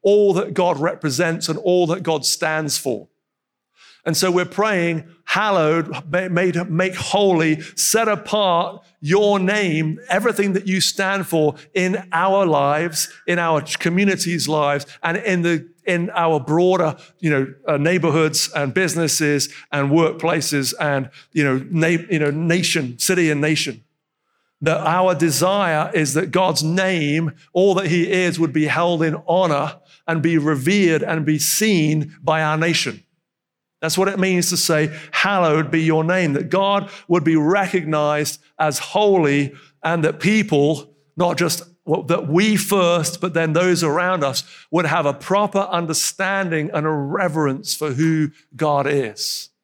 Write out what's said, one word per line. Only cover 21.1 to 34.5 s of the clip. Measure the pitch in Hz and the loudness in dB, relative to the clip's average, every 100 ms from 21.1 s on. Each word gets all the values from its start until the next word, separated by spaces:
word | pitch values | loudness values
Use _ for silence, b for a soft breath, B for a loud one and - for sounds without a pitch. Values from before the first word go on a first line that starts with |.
| B B | B B
you | 160 | -2
know, | 143 131 131 | 0 0 -2
na-, | 170 160 170 170 | 0 2 0 -2
you | 165 | -2
know, | 147 | 0
nation, | 147 165 165 - 170 127 123 | 0 0 0 0 -2 -4 -4
city | - 180 160 | -2 2 2
and | 147 | 2
nation." | 151 151 - 110 _ _ _ _ _ _ _ _ | 0 0 -4 -8 _ _ _ _ _ _ _ _
That | 156 156 180 | -2 0 0
our | 175 185 | 2 2
desire | 170 165 131 175 202 185 156 156 | 2 0 2 0 0 0 0 0
is | 180 151 | -2 0
that | 139 185 | -2 0
God's | 180 190 156 | 0 0 0
name, | 156 175 185 180 147 151 165 - b | -2 0 0 0 0 0 -2 -6 b
all | 180 196 | 2 4
that | 185 196 | 2 2
he | 175 185 | 0 2
is, | 185 180 165 | 0 0 0
would | 160 | -2
be | 135 | 0
held | 151 151 175 170 | 0 0 0 0
in | 160 151 - | 0 -2 -2
honor | 175 185 147 147 - b b - | 0 2 0 -2 -8 b b -4
and | 165 | 0
be | 160 165 | 2 2
revered | 147 147 131 202 180 160 | 2 0 2 4 4 2
and | - 160 147 | 0 -2 0
be | 156 | 0
seen | - - 220 190 156 156 151 - | 0 0 2 2 2 0 -2 -6
by | - 160 | -2 0
our | 156 156 | 0 0
nation. | 165 165 135 104 _ _ _ _ _ _ _ _ | 0 0 -2 -8 _ _ _ _ _ _ _ _
That's | 160 170 | -4 0
what | 190 | 0
it | 196 | 2
means | 190 180 | 0 2
to | 175 | 0